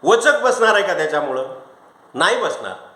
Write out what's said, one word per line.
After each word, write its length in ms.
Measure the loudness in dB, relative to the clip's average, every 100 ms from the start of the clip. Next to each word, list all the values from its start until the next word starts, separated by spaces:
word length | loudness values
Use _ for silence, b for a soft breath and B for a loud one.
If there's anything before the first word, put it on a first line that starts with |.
वचक 360 | 4 4 4 2
बसणार 340 | 2 2 2
आहे 100 | 2
का 100 | 0
त्याच्यामुळं? 500 | -2 -2 -2 -2 -6 -6 -12 -20 -20 -20 _ _
नाही 240 | -2 0 0
बसणार. 500 | -4 -6 -10 -14 -18